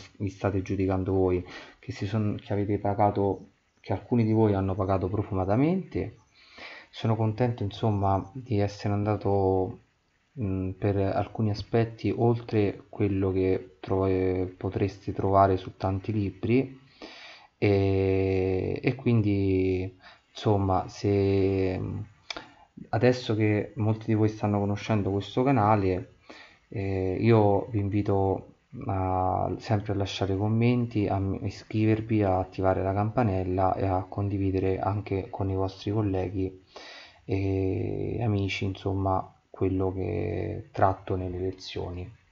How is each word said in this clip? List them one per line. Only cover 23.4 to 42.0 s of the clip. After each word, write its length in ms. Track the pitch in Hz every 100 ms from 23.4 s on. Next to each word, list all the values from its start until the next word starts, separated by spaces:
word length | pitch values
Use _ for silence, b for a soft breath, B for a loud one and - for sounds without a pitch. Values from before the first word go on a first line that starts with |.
| 107 104 - -
molti 300 | 107 110 -
di 80 |
voi 160 | 107 107
stanno 300 | - 107 104
conoscendo 520 | 101 101 - 107 92
questo 320 | 98 98 -
canale, 760 | 127 131 104 107 95 90 - - B B B B _
eh, 480 | 104 98 95 92 92
io 460 | 113 113 104 98 -
vi 80 | 110
invito 760 | 101 104 101 98 98 92 - _ _ 117 110
a, 640 | 98 92 92 92 95 95 92
sempre 340 | - 104 104
a 20 | 98
lasciare 400 | 98 - 98 95
commenti, 720 | 107 113 120 123 120 107 101
a 120 | 98
m-, 200 | 98 92
iscrivervi, 800 | 104 - - 110 110 110 113 110
a 160 | 98 92
attivare 420 | 92 - 95 95
la 120 | 92
campanella 840 | 98 107 127 113 92 92 92 95 -
e 100 | 95
a 180 | 92
condividere 760 | 95 - 101 98 95 95 95 95
anche 500 | - 104 - 95 -
con 200 | - 95
i 60 | 95
vostri 360 | 95 - 104
colleghi 720 | 107 104 95 92 98 95 - B B B B B B -
e 960 | 98 98 95 95 98 101 101 101 98
amici, 440 | 107 101 98 - 101
insomma, 680 | 95 98 95 98 92 - - _
quello 440 | - 95 95 92
che 760 | 95 92 95 95 95 95 95 -
tratto 440 | - 98 95 - 95
nelle 240 | 92 90
lezioni. 720 | 92 92 - 104 90 90